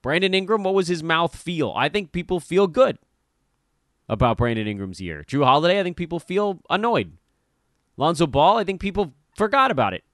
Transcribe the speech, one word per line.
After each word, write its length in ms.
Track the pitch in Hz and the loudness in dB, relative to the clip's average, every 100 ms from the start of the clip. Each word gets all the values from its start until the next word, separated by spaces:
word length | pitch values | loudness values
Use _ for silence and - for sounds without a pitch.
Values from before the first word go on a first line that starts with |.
Brandon 300 | 127 160 190 | 0 0 2
Ingram, 300 | 190 185 220 | 0 0 0
what 120 | 190 | 2
was 120 | 196 170 | 0 0
his 140 | 175 | -4
mouth 320 | 160 160 170 | 0 0 0
feel? 380 | - - 170 120 | -4 -8 -4 -2
I 140 | - 143 | 0 -2
think 220 | 202 180 | -2 -6
people 280 | 175 170 180 | -8 -4 -6
feel 280 | - 180 196 | 0 0 2
good 320 | 196 254 - _ _ _ _ _ _ _ _ _ _ - | 4 2 2 _ _ _ _ _ _ _ _ _ _ -8
about 300 | 107 123 113 | 0 0 2
Brandon 300 | 120 113 107 | 0 0 -4
Ingram's 340 | 101 98 90 | -6 -8 -8
year. 240 | 92 76 76 | -10 -10 -4
Jrue 160 | 135 | 2
Holiday, 360 | 131 143 170 202 | 4 4 4 2
I 40 | |
think 140 | 180 175 | -2 -6
people 220 | 170 170 | -8 -8
feel 420 | - 185 208 180 - | -4 -2 -2 -4 -4
annoyed. 480 | 190 226 196 90 82 _ _ _ _ _ _ _ - | -2 2 0 -2 -12 _ _ _ _ _ _ _ -2
Lonzo 300 | 147 156 165 | -2 2 0
Ball, 300 | 135 160 226 | 4 4 4
I 60 | |
think 160 | 190 190 | -2 -4
people 340 | 190 185 175 _ _ | -4 -4 -6 _ _
forgot 360 | - 208 277 262 | -4 0 2 2
about 220 | 131 104 | 2 0
it. 100 | 90 _ | -2 _